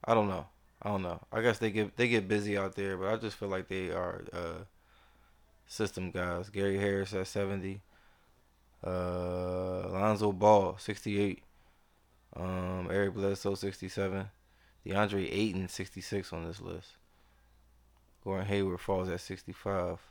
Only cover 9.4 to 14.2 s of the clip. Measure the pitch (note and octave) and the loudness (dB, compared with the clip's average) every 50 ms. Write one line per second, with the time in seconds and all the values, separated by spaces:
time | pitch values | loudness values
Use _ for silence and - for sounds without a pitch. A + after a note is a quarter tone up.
9.4 | F2+ F2+ F2+ F#2 F#2 F#2 F#2 F#2 F#2 F#2 F#2 F#2+ G2+ A2 G#2+ G2+ G#2+ G#2 G2 F2+ | -2 -2 -2 -2 -2 -2 -2 -4 -4 -4 -2 2 4 4 4 4 4 2 2 8
10.4 | G#2 G#2+ G#2+ G2+ F#2+ F#2 - - - - G#2 - - G#2+ G#2 G2+ G2+ G2+ F2+ - | 10 10 10 10 8 4 -2 -4 -6 -6 -6 -6 -4 -2 2 2 2 2 0 -4
11.4 | - - _ - _ - _ _ _ _ _ _ _ _ _ _ _ _ - - | -10 -20 _ -20 _ -20 _ _ _ _ _ _ _ _ _ _ _ _ -10 -8
12.4 | F2+ F#2 F#2 F#2 F2+ F#2 F#2 F#2 F2+ F#2 F#2 G2 G2+ G2 F2+ G#2 G2 G2 G2 F#2+ | -6 -4 -4 -4 -4 -4 -4 -4 -4 0 2 2 2 2 2 2 2 2 0 2
13.4 | - G2 G2 F#2+ - G2+ F#2 - - F#2 - - G2 F#2+ F#2 G2 | 0 -2 -2 0 -2 -6 -6 -6 -10 -8 -2 -2 -2 0 0 -4